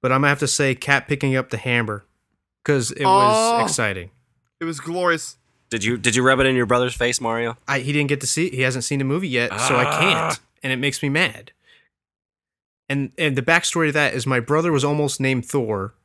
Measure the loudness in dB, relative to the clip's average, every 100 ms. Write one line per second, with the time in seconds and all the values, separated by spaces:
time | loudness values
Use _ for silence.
0 | 2 2 2 2 0 0 0 0 2 0
1 | 2 -2 0 0 -2 -6 -2 0 0 -6
2 | _ _ _ _ _ _ 0 0 0 -2
3 | 2 4 4 4 2 2 0 0 -2 -2
4 | -10 _ _ _ _ _ -8 -8 -6 -2
5 | 0 0 -2 -16 _ _ _ -4 -2 0
6 | 0 2 4 4 2 2 2 2 0 0
7 | -2 0 -2 -2 -4 -6 -6 -4 -2 -2
8 | 0 -2 -2 -2 -2 0 -2 0 -4 -2
9 | -2 -2 -2 -2 -2 -2 0 2 0 0
10 | 0 0 -2 -6 _ _ -4 -2 -2 -2
11 | -2 0 -2 -4 -20 _ _ _ _ _
12 | _ _ _ _ _ _ _ _ _ -4
13 | -4 -2 -2 0 2 2 2 0 0 2
14 | 0 0 0 0 2 0 2 2 2 2
15 | 0 0 0 0 -2 -2 -2 -2 -4 -10